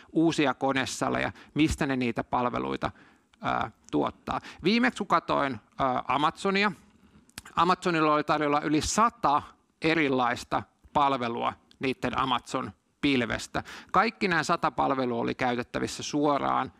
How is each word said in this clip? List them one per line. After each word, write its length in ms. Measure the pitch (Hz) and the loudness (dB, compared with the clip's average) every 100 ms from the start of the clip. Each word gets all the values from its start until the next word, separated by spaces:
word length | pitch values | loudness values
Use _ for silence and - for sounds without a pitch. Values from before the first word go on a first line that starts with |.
| - | -6
uusia 420 | 165 165 156 139 | 0 2 2 0
konesaleja, 800 | - 135 131 120 - 131 127 131 - - | 0 0 0 -2 -4 -4 -2 -4 -8 -6
mistä 320 | 143 156 - 147 | 0 2 0 -2
ne 100 | 127 | 0
niitä 280 | 120 127 | -2 -4
palveluita, 680 | - 127 123 123 131 135 139 - - _ _ _ | -2 -2 0 -2 -4 -4 -6 -8 -20 _ _ _
ää, 300 | 135 123 120 - - | -4 -4 -4 -10 -6
tuottaa. 500 | 147 131 - - 131 - - | -2 -2 -6 -8 -8 -10 -4
Viimeksi 340 | 180 233 247 - | 0 2 0 -2
kun 100 | 196 | 0
katoin, 520 | 170 - 147 139 113 - - | 0 2 0 -2 -4 -10 -4
ää, 240 | 135 127 - | -2 -2 -2
Amazonia, 640 | 131 156 - 196 196 208 - - _ _ - _ - - - | 0 0 0 -2 0 0 -2 -14 _ _ -20 _ -20 -6 0
Amazonilla 580 | 170 180 185 165 156 | 2 2 0 2 4
oli 100 | 151 | 2
tarjolla 380 | 147 151 147 147 | 2 0 2 0
yli 200 | 156 151 | 2 0
sata 600 | - - 226 - 151 143 - - _ - | 0 2 2 2 2 2 -2 -16 _ -4
erilaista 800 | 160 160 139 131 120 123 - 147 - _ - | 0 2 2 2 0 -2 -4 -4 -4 _ -2
palvelua 600 | 151 139 135 117 120 120 - _ - | 2 2 2 -2 -2 -4 -6 _ -6
niitten 400 | 135 123 123 123 | -4 -2 -2 -2
Amazon 520 | 131 120 - 131 117 - _ _ | 0 -2 -2 -6 -6 -12 _ _
pilvestä. 640 | 143 127 113 113 - - - - - | 0 2 0 -4 -6 -8 -8 -14 -2
Kaikki 360 | 180 - - 196 | 0 0 0 -2
nämä 160 | 165 | 0
sata 280 | 143 170 156 | 0 0 0
palvelua 500 | - 139 135 123 123 | 0 0 0 -2 -2
oli 140 | 123 - | -4 -2
käytettävissä 680 | 127 120 120 127 127 - | -2 -2 -4 -6 -6 -6
suoraan 680 | - 147 147 139 135 127 127 | -4 0 2 2 0 -2 -4